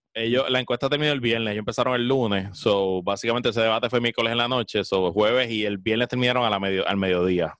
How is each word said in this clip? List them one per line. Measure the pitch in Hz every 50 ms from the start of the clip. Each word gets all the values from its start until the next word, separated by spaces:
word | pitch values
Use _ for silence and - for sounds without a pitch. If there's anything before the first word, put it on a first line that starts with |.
| _ _ _
Ellos, | 110 113 117 120 131 135 -
la | 127 127
encuesta | 123 - 123 120 139 135
terminó | 147 147 151 151
el | 147 135
viernes, | 120 113 113 117 113 107
ellos | 104 107
empezaron | 104 101 113 - 120 131 127
el | 120 120 123
lunes. | 135 135 120 107 101 98 95 98 95
So, | - - 110 101 98 98 95 92 92
básicamente | 90 98 101 98 - 117 117 123 117 120
ese | 104 113
debate | 113 113 110 113 120 117
fue | 127 120
miércoles | 120 120 - - 117 113
en | 117 120
la | 120 120
noche, | 131 123 113 - - 104
so, | 95 - 98 95 92 87
jueves, | 85 104 107 110 120 127 127 117
y | 113 107 107
el | 104 101
viernes | 95 92 107 110 113 123 -
terminaron | 131 127 123 123 123 127 120
a | 110
la | 104 98
medio-, | 98 98 98 92 85 87
al | 101
mediodía. | 98 98 95 90 87 90 92 92 87 82 80 -